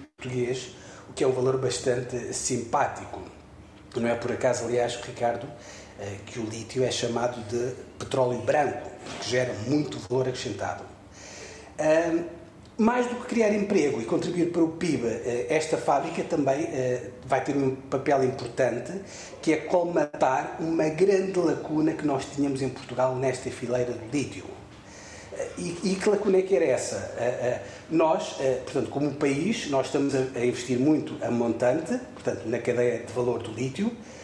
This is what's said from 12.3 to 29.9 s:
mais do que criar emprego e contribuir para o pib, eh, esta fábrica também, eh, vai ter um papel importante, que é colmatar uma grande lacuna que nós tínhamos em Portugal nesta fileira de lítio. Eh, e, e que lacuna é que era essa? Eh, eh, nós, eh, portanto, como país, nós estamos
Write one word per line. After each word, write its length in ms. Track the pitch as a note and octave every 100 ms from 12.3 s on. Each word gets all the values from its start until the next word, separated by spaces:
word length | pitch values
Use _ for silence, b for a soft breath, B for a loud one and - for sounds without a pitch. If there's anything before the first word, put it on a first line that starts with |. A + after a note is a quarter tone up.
| - - - - -
mais 300 | A3 B3 B3
do 80 | -
que 100 | -
criar 240 | A3+ G#3+
emprego 460 | G#3+ G3 F#3+ C#3+ A#2+
e 60 | -
contribuir 460 | E3+ F3 F3 D#3
para 120 | F3
o 60 | D#3+
pib, 340 | - F3 B2+ A#2
eh, 420 | A2 B2 A#2+ -
esta 260 | D#3 - D#3
fábrica 480 | - C#3+ - -
também, 400 | - D#3+ C3+ C#3 -
eh, 440 | C#3 B2+ B2 - - -
vai 180 | C3
ter 140 | D3+ C#3
um 180 | C3+ C3
papel 480 | - C3+ D3+ C#3
importante, 720 | B2+ B2+ - - B2 - - G3 B B B B
que 100 | D#3+
é 60 | D#3
colmatar 1000 | - F3+ E3+ E3+ D3 - C#3+ C3+ - -
uma 280 | E3 E3 D#3
grande 500 | D3+ G3 F#3+ F#3+ F3+
lacuna 540 | D#3+ C3+ - D#3 D#3
que 120 | - D3
nós 200 | C#3 -
tínhamos 280 | C#3+ C#3 C3
em 80 | C3
Portugal 460 | - - B2 C3 B2+
nesta 340 | C3 B2+ B2
fileira 420 | - A#2+ B2 B2
de 260 | G#2 A2 C#3+
lítio. 280 | B2+ - - - - B B B B B B -
Eh, 100 | - -
e, 220 | F3 -
e 120 | F#3+ F#3
que 120 | G#3+
lacuna 300 | G3+ G3+ F#3
é 40 |
que 120 | F#3+ F#3+
era 80 |
essa? 500 | D3+ A#2+ - G#2 G2 -
Eh, 60 |
eh, 380 | A#2+ - A#2 - B B -
nós, 480 | D#3+ D#3+ F#3 - -
eh, 220 | C3+ B2+
portanto, 260 | - C#3 A2
como 220 | C#3 D3 -
país, 540 | C#3+ C#3 F#3+ A3+ D3
nós 180 | C3+
estamos 280 | C3